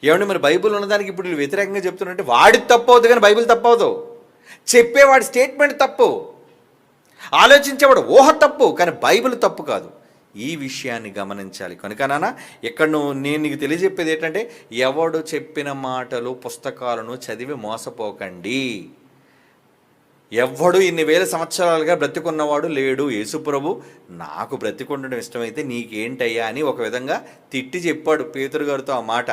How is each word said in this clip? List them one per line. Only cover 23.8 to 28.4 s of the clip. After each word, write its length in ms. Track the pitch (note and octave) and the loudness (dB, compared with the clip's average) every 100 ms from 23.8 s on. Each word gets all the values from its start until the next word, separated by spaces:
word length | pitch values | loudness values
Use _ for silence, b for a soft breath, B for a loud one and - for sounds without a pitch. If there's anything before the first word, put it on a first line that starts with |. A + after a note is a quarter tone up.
| B B _ | B B _
"నాకు 460 | E2+ D2+ D#2+ A2 B2+ | -18 -14 -12 -10 -8
బ్రతికుండడం 600 | G#2+ G#2 C3 C#3 C3 A#2+ | -8 -8 -10 -10 -8 -10
ఇష్టమైతే 440 | - A#2+ A#2 A#2+ | -10 -10 -10 -8
నీకేంటయ్యా?" 840 | C#3 A#2+ G#2+ G#2+ A#2 C3 A#2 A2+ A2 | -8 -8 -10 -8 -8 -4 -4 -2 -6
అని 160 | B2+ | -4
ఒక 180 | C#3+ B2 | -4 -4
విధంగా 440 | A2 B2+ C3 G3 - B _ | -6 -6 -6 -8 -8 B _
తిట్టి 260 | C3 C3 F3+ | -10 -8 -6
చెప్పాడు 440 | E3+ D#3 D#3+ D3+ | -4 -4 -2 -2
పేతురు 420 | A#2+ C3+ | -4 -8